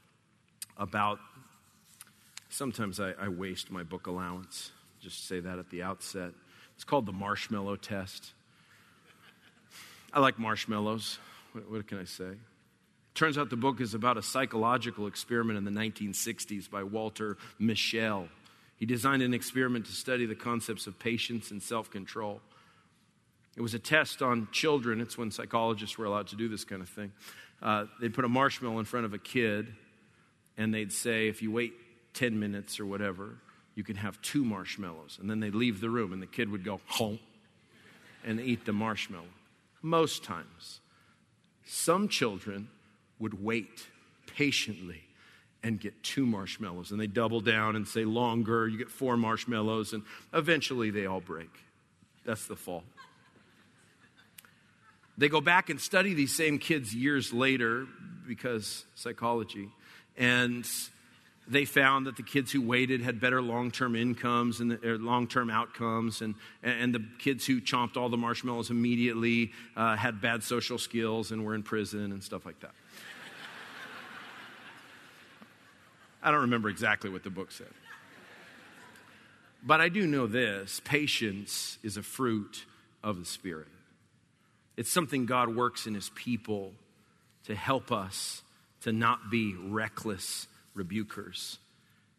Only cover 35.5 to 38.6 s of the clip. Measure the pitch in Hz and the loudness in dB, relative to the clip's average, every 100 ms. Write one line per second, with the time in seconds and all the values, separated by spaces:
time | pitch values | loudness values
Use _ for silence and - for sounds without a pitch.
35.5 | 101 123 98 113 120 104 92 92 - 113 | 2 2 0 0 0 -2 -4 -6 -4 -2
36.5 | 104 92 95 - - 110 107 - - _ | -2 -6 -8 -6 -2 -2 -4 -10 -20 _
37.5 | _ _ - - - - - - 110 127 | _ _ -20 -20 -20 -20 -12 -4 -2 0
38.5 | 117 | 0